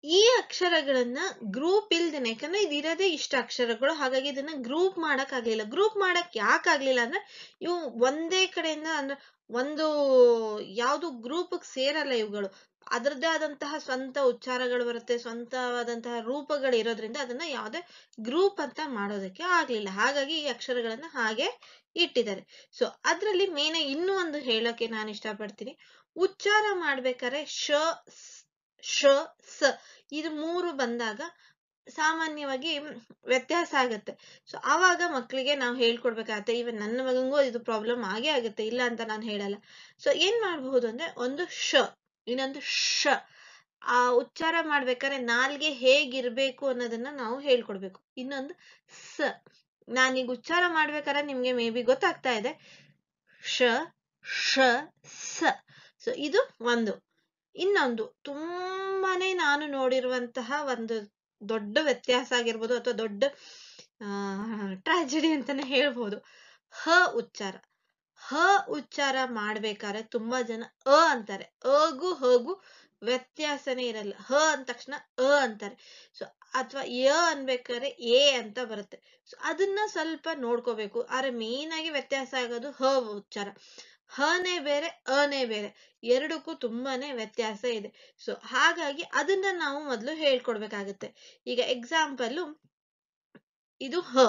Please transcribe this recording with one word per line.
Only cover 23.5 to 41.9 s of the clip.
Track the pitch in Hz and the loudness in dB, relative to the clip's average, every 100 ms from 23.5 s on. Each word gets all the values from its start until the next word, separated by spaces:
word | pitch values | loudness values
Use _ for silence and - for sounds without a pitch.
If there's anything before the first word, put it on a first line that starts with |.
| 294 302 330 | 0 -2 0
ಇನ್ನೂ | 285 285 359 | -2 -2 -2
ಒಂದು | 392 339 294 | 0 -2 -4
ಹೇಳೋಕೆ | 247 220 233 226 226 | -2 0 0 -2 -4
ನಾನು | 220 214 | -4 -6
ಇಷ್ಟಪಡ್ತೀನಿ, | 208 226 208 208 - 220 320 - - _ 320 | -6 -8 -8 -10 -10 -14 -14 -20 -20 _ -2
ಉಚ್ಚಾರ | 381 - 403 427 427 | -2 0 2 4 2
ಮಾಡ್ಬೇಕಾದ್ರೆ | 381 311 269 254 247 247 285 | 0 0 0 -2 -2 -4 -4
ಶ, | 285 - - 294 320 - - | -6 -6 0 2 2 -2 -14
ಸ್, | - - - _ _ _ _ | -20 -20 -20 _ _ _ _
ಶ, | - - 277 277 320 _ - - | -4 4 6 6 2 _ -20 2
ಸ | 277 - - - _ | 2 2 -14 -20 _
ಇದು | 294 311 | -6 -4
ಮೂರು | 302 320 349 349 | -4 -4 -2 -4
ಬಂದಾಗ | 277 240 240 226 214 339 _ _ _ _ _ - | -2 -2 -2 -6 -6 -12 _ _ _ _ _ -14
ಸಾಮಾನ್ಯವಾಗಿ | - 311 330 320 302 285 262 320 294 302 240 _ - | 0 0 0 -4 -4 -6 -4 -4 -4 -6 -14 _ -16
ವ್ಯತ್ಯಾಸ | - 254 247 339 339 285 | 0 0 2 -2 2 0
ಆಗತ್ತೆ. | 247 214 - - - - - | 0 -2 -8 -16 -20 -20 -16
So | - | -8
ಆವಾಗ | 247 311 370 339 349 | 0 4 6 4 0
ಮಕ್ಳಿಗೆ | 269 240 262 262 | -2 -4 -2 0
ನಾವು | 285 247 254 | 0 0 2
ಹೇಳ್ಕೊಡ್ಬೇಕಾಗತ್ತೆ. | 233 233 240 220 226 214 208 233 | 2 2 -2 -4 -6 -4 -2 -2
Even | 233 220 | -2 -4
ನನ್ನ | 214 240 | -4 -2
ಮಗಂಗೂ | 262 254 262 285 | 0 0 2 2
ಇದು | 269 233 | 2 0
ಪ್ರಾಬ್ಲಮ್ | 240 220 220 240 | -2 -2 0 -2
ಆಗೇ | 196 214 285 | -2 -2 0
ಆಗುತ್ತೆ, | 285 226 214 220 | 0 -2 -4 -4
ಇಲ್ಲ | 240 | 0
ಅಂತ | 247 226 | -2 -2
ನಾನ್ | 226 214 | -6 -6
ಹೇಳಲ್ಲ. | 226 208 202 208 _ - - _ | -6 -4 -4 -8 _ -20 -20 _
So | - 285 | 0 4
ಏನ್ | 359 466 | 2 2
ಮಾಡ್ಬಹುದು | 403 330 262 262 233 | 0 -4 0 0 0
ಅಂದ್ರೆ | 233 330 - | -4 -8 -4
ಒಂದು | 247 285 349 | -6 -4 -6
ಶ, | - - 285 208 | -6 2 4 4